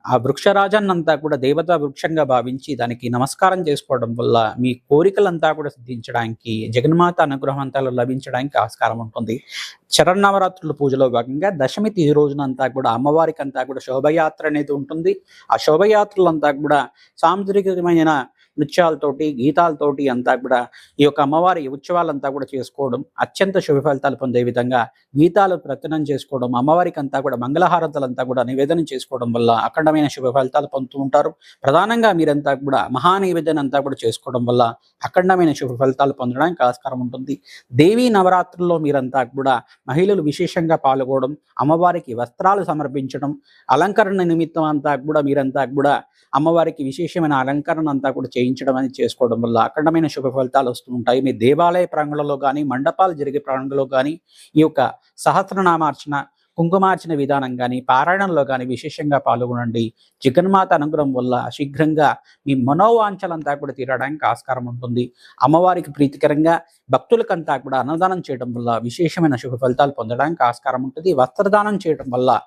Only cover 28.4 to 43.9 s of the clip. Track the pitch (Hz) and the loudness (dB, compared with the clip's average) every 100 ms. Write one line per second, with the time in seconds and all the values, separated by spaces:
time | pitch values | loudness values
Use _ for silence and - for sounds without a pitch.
28.4 | 123 135 143 170 156 131 - 127 120 117 | -2 -2 0 0 -2 -8 -8 -6 -4 2
29.4 | 117 113 113 - 156 156 147 - 131 135 | 2 2 0 0 2 2 0 -2 0 0
30.4 | 127 147 143 139 123 143 135 147 156 165 | 0 -2 -2 -6 -8 -6 0 2 0 -6
31.4 | - _ 131 151 202 233 220 170 156 147 | -20 _ 2 4 2 2 2 2 2 0
32.4 | 147 135 139 131 101 127 170 190 190 170 | 0 -2 0 -2 0 2 2 2 0 0
33.4 | 160 156 139 139 135 131 113 - - 123 | 0 -2 0 -2 -2 -2 -4 -4 -6 -2
34.4 | 123 123 117 - _ _ - 185 185 185 | 2 4 4 0 _ _ 0 2 4 4
35.4 | 165 139 131 120 135 131 143 - 123 123 | 4 2 -6 0 0 2 0 0 -4 0
36.4 | 165 170 123 123 135 127 123 131 135 139 | -2 2 0 0 -8 -6 -6 -8 -8 -10
37.4 | - - _ 123 165 226 247 208 180 180 | -12 -20 _ 4 6 6 4 4 4 2
38.4 | 175 170 175 165 151 143 131 135 123 135 | -2 -4 0 0 0 -2 0 -2 -2 -2
39.4 | 135 123 - _ - 139 190 196 147 143 | 0 0 -4 _ -4 0 2 2 0 -2
40.4 | 170 185 160 160 170 135 127 135 127 147 | -4 -2 0 2 2 0 0 -2 -2 -6
41.4 | _ - 135 165 175 175 143 113 123 _ | _ -2 0 4 2 0 -6 -8 -8 _
42.4 | 185 202 175 151 139 139 135 139 139 147 | 2 2 0 -4 -4 -6 -6 -6 -6 -8
43.4 | _ _ - 135 185 | _ _ 0 2 2